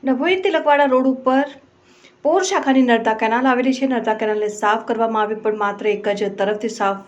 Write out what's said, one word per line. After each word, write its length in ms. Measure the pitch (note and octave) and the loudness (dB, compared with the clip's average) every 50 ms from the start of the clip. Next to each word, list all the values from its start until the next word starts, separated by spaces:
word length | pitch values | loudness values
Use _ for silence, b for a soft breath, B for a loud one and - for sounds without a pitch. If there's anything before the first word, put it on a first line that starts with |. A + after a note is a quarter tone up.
| - C4+ | -2 -2
ડભોઈ 280 | C4 A#3 C#4+ E4+ F#4+ | -2 0 0 0 0
તિલકવાડા 500 | F#4+ F#4+ G4+ E4 D#4 D4+ D4 C#4+ C#4+ C#4+ | 0 0 0 0 2 2 4 4 4 4
રોડ 220 | C#4 B3+ B3+ C4 C4+ | 4 4 2 2 2
ઉપર 360 | B3+ B3+ - B3+ C4 C4+ C#4+ D4 - - _ _ _ _ b b b b b b b b _ | 0 0 0 0 0 0 0 -2 -6 -20 _ _ _ _ b b b b b b b b _
પોર 200 | D4 D#4+ G4 F#4 | 2 2 2 2
શાખાની 380 | - G4+ E4+ C#4 C#4 C4+ C4 | 0 -2 -2 0 2 4 4
નર્મદા 320 | C4 A#3+ A#3 A3+ A3+ A3+ A3 | 4 4 4 2 2 0 -2
કેનાલ 320 | G#3+ A3+ A3 A3+ B3 B3+ | 0 0 0 0 2 2
આવેલી 280 | C4+ B3+ B3 B3 C4 B3+ | 2 2 2 2 0 0
છે. 140 | B3+ C4+ C4+ | 0 0 -2
નર્મદા 260 | C4 A#3 - A3+ G#3+ | -2 -2 0 -2 -2
કેનાલને 340 | A3 A3+ G#3+ G#3+ G#3+ G#3+ G#3 | -2 -2 -2 -2 -2 -2 -4
સાફ 380 | G#3 - - G3+ G#3+ A3+ A3+ | -4 -2 0 0 0 0 -2
કરવામાં 360 | - A#3 G#3+ A3+ A3+ A3 G#3+ | -4 -2 0 0 0 0 -2
આવી, 140 | G#3+ G#3 A3 | -2 -2 -4
પણ 220 | G#3+ - A3 G#3+ G#3+ | -4 -2 -4 -2 -2
માત્ર 300 | G#3 G3+ G3+ G#3 A3 G#3+ | -2 -4 -4 -2 -2 -2
એક 200 | G3+ - - G#3 | -2 0 -2 -4
જ 260 | G3+ G3 G#3+ G3 G3 - | -2 -2 -4 -6 -2 -2
તરફથી 320 | G3 G3 G#3+ G#3+ - A3+ | -2 -2 -2 -4 -6 -8
સાફ 280 | G#3+ - G#3 G3 G3 G3 - | -6 -2 -2 -2 -2 -4 -10